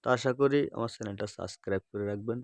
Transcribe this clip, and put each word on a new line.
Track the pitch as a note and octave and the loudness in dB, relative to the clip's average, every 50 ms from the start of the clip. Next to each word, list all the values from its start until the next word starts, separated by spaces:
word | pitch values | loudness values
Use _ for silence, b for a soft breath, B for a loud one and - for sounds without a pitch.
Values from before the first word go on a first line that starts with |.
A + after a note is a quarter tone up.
| - | 4
তো | A#2+ B2+ | 4 2
আশা | A#2+ - C3+ B2 C3 | 4 4 0 2 4
করি | C#3 C#3 C#3+ D3 C#3 - - | 4 4 6 4 2 2 -2
আমার | - A2+ A#2 - | -4 -4 -4 -4
চ্যানেলটা | - A2+ G#2 G2+ G2+ G#2+ G#2 - | -8 -8 -8 -6 -6 -6 -8 -6
সাবস্ক্রাইব | - F2+ G2 - _ _ A2 G2 F#2+ _ _ | -8 -10 -10 -10 _ _ -2 -2 -2 _ _
করে | - G#2 G2+ G#2 | -6 -4 -2 -2
রাখবেন | G#2 G#2 G#2 A#2 A2+ B2 | -4 -4 -2 -4 -4 -4